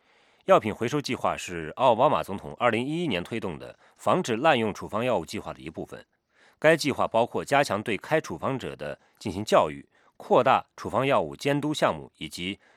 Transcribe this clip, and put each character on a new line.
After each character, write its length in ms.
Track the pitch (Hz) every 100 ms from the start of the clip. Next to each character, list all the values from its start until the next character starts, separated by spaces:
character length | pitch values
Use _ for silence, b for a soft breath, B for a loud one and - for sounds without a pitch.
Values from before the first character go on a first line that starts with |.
| b b b b -
药 120 | 185
品 160 | 107
回 140 | 90 117
收 120 | 147
计 140 | -
划 220 | 117 98 78
是 360 | - 87 78 -
奥 180 | 131
巴 140 | 113 143
马 120 | 101
总 160 | 78 98
统 160 | 71 71
二 100 | 117
零 160 | 113
一 200 | 131 160
一 20 | 175
年 160 | 87
推 160 | 85 117
动 180 | 101 73
的 220 | 62 - b b
防 240 | - 156
止 140 | 151
滥 240 | 110 160 131
用 160 | 110
处 140 | 87 82
方 160 | 104
药 120 | 127 104
物 80 |
计 140 | 78 101
划 160 | 82
的 60 | 73
一 100 | 71
部 160 | 78 82
分。 180 | 64 - b b b b b
该 180 | 151 160
计 140 | 143
划 160 | 107 92
包 180 | 113
括 200 | 117 101
加 180 | 85 139
强 180 | 147 101
对 160 | 107 98
开 240 | - 156
处 160 | - 85
方 220 | 113 131
者 160 | 85
的 260 | 65 73 67 b b
进 100 | 107
行 120 | 90
教 260 | 107 175 85
育， 180 | 69 - b b _
扩 260 | - 175
大 240 | 131 107 - -
处 140 | 95
方 160 | 104 135
药 160 | 120
物 140 | 80 69
监 240 | 143 143
督 120 | 147
项 220 | 151 139
目， 160 | 76 69 -
以 120 | 156
及 300 | - 90 98 b